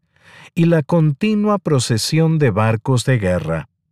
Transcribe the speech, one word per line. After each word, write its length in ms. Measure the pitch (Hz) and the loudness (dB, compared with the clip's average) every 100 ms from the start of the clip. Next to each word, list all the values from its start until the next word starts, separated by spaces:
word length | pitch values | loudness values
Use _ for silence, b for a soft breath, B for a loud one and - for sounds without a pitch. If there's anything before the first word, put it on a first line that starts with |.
| _ B B B B - | _ B B B B 0
y 100 | 170 | 2
la 160 | 165 | 2
continua 760 | 143 175 156 143 214 208 208 202 | 2 0 0 0 -2 0 0 -2
procesión 840 | - 110 - 110 - 151 160 160 | 0 -2 0 -2 -2 0 0 2
de 120 | 143 | 0
barcos 540 | 98 110 110 - 127 127 | 2 0 0 -2 -2 0
de 120 | 127 | 0
guerra. 500 | 95 90 76 80 71 _ _ | 0 -2 -2 -6 -8 _ _